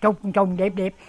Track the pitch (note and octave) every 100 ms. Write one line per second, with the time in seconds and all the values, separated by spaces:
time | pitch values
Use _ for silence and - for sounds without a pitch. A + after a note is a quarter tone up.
0 | G#3+ G#3+ G3+ G3 F#3+ F3+ F#3+ F#3+ F#3+ -